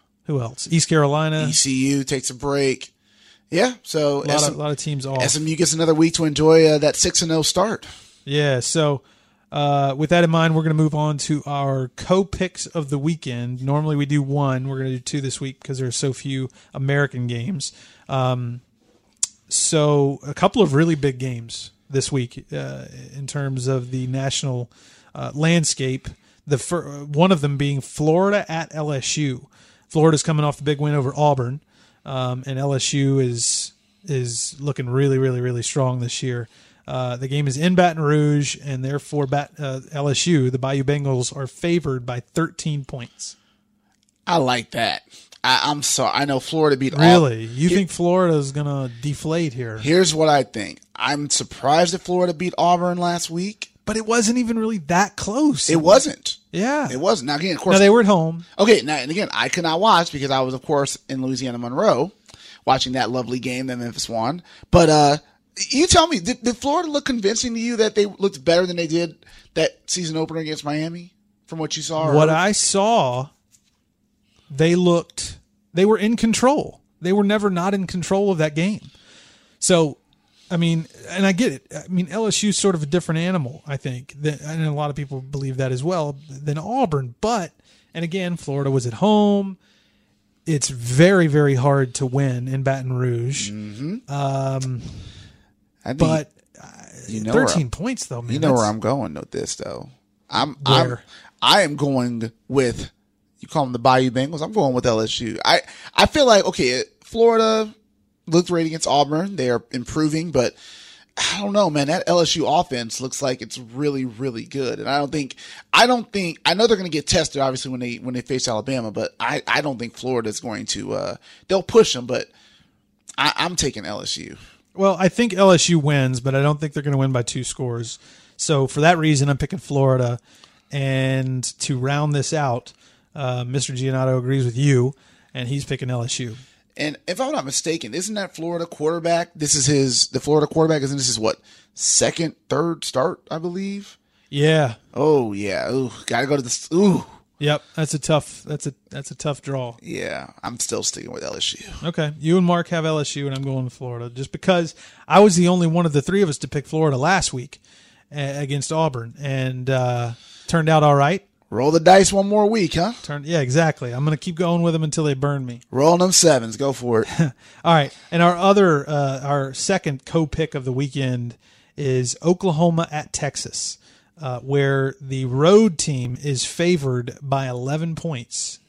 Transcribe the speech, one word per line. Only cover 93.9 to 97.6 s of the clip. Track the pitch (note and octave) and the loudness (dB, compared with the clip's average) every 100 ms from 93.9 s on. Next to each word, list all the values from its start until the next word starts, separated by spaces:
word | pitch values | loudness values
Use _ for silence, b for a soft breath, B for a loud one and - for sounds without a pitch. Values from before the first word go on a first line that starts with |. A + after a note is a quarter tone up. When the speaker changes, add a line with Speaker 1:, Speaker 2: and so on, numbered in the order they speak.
| A3 - | -10 -10
Speaker 1:
Um, | C#3+ C#3 C3+ C3+ C3+ C3 B2+ B B B B B B B _ _ _ - | -6 -4 -2 -2 -4 -4 -8 B B B B B B B _ _ _ -10
Speaker 2:
I | |
think | C3+ | 0
Speaker 1:
but, | D#3+ D#3+ D3 _ _ - | 2 0 -2 _ _ -20
uh, | - - - - - | -20 -20 -20 -20 -12
Speaker 2:
you | A2 | -8
know | G#2+ | 0
Speaker 1:
thirteen | G#3+ B3+ | 2 4
Speaker 2:
where | E3+ | 2